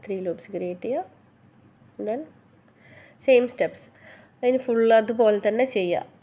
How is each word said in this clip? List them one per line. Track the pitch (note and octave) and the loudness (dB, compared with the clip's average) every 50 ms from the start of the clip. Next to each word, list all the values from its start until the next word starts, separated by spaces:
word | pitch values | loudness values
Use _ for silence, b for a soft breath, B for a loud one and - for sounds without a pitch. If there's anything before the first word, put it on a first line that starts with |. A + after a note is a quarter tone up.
| - | -10
ത്രീ | - G3 F#3+ | -8 -10 -8
ലൂപ്സ് | F#3 F3 E3+ E3+ - - | -6 -8 -8 -8 -12 -12
ക്രിയേറ്റ് | G3+ F3+ F3+ F3+ F3+ F3+ | -10 -8 -8 -8 -10 -8
ചെയ്യുക, | - A3+ B3 D#4 F#4+ F#4+ - _ _ _ _ _ _ - _ _ _ - _ _ _ - _ - G#3 G#3 | -8 -6 -6 -6 -6 -10 -16 _ _ _ _ _ _ -20 _ _ _ -20 _ _ _ -20 _ -10 -8 -6
then | A3 C4 D#4+ - - _ _ _ _ _ _ _ b b b b b b b b b b - | -6 -8 -8 -14 -20 _ _ _ _ _ _ _ b b b b b b b b b b 2
സെയിം | - C4 B3 B3 A#3+ | 4 4 4 4 0
സ്റ്റെപ്സ്. | A#3+ - F3+ D#3 - - - - B B B B B B B B B _ - | -2 -4 -4 -4 -4 -10 -20 -20 B B B B B B B B B _ 0
അതിന് | B3 B3+ C4 | 0 0 0
ഫുൾ | B3+ - A#3 A3+ A3+ A3+ A3+ | 0 0 0 2 4 6 6
അതുപോലെ | A3 A3 G#3+ A#3+ A3 A#3 G#3+ G#3 G3+ G3+ G#3+ | 4 4 2 0 2 4 4 4 2 0 -2
തന്നെ | G#3 A3+ B3+ | 0 0 -2
ചെയ്യുക. | C4 B3+ G#3+ F#3 F3 F3 - - - - _ | 0 0 -4 -2 -2 -2 -4 -4 -8 -20 _